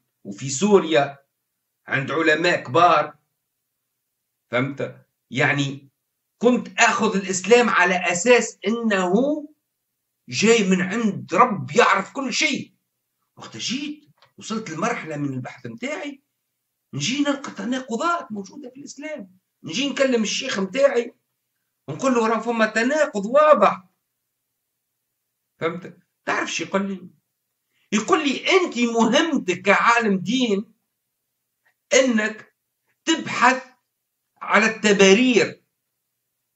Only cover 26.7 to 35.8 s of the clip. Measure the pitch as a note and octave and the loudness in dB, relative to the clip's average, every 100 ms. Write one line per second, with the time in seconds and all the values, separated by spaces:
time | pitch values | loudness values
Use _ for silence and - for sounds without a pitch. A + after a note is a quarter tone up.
26.7 | F#3+ G3 F#3 - _ _ _ _ _ _ | -4 -4 -8 -14 _ _ _ _ _ _
27.7 | _ - A3 A3+ E4+ C#4+ A3+ C4+ F#4 F4 | _ -6 -4 0 0 0 -4 0 0 0
28.7 | A#3 A#3+ A3+ G#3+ C#4 E4 C4 F#3 F3 G3+ | -2 -2 0 2 2 0 -2 -4 -4 0
29.7 | F3+ G3+ A#3 A3 F#3+ F3 C4 A#3+ G3 A3 | 2 2 2 0 -2 -2 -2 0 -2 -4
30.7 | _ _ _ _ _ _ _ _ _ _ | _ _ _ _ _ _ _ _ _ _
31.7 | _ - C#4+ C4+ A3 G#3+ G#3+ - _ _ | _ 0 2 2 0 -2 -6 -18 _ _
32.7 | _ _ _ - D#4+ - - B3 B3+ - | _ _ _ -4 -4 -2 2 2 2 -4
33.7 | _ _ _ _ _ _ - - G3 G#3+ | _ _ _ _ _ _ -14 0 2 2
34.7 | - G#3+ G3 F#3+ G3 B3+ G#3+ C#3+ - _ | 0 2 6 6 6 4 2 0 -4 _
35.7 | _ | _